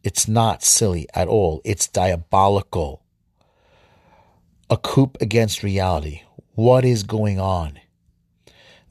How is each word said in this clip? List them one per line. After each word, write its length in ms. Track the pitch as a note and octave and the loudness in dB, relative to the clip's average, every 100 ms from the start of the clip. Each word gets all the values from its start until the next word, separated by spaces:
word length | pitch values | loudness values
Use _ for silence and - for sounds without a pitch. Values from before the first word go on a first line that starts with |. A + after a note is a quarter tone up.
it's 240 | G2+ - A2 | -6 -4 0
not 340 | A2+ A2+ - | 2 0 0
silly 460 | - - G#2+ F2 - | 0 2 2 -2 -4
at 120 | - F2 | -4 0
all. 340 | A2 F2 D#2 | 2 0 -2
It's 240 | A2 G2+ - | -4 -4 -2
diabolical. 1120 | F#2+ F#2 E2+ - G2 G2 G2 - F2 C#2+ C2+ _ _ _ _ _ _ _ _ _ _ _ _ _ _ _ _ - | 0 0 -2 0 4 4 2 -2 -6 -6 -8 _ _ _ _ _ _ _ _ _ _ _ _ _ _ _ _ -4
A 60 | A#2 | -4
coup 340 | - C3+ C3+ - | 0 2 2 0
against 440 | A2 A#2 G#2+ - | 0 0 0 -2
reality. 580 | G2+ F#2+ F#2 D#2+ D2+ C#2+ _ - _ | -2 0 0 -2 -4 -12 _ -20 _
What 300 | A2 A#2+ B2+ | 0 4 4
is 180 | B2 A2+ | 4 0
going 380 | G2+ G#2+ G#2 F#2+ | -2 -2 -2 -2
on? 400 | F#2+ F2+ D2+ C#2 _ _ _ _ _ _ _ _ - - - | -2 -2 -6 -12 _ _ _ _ _ _ _ _ -20 -20 -8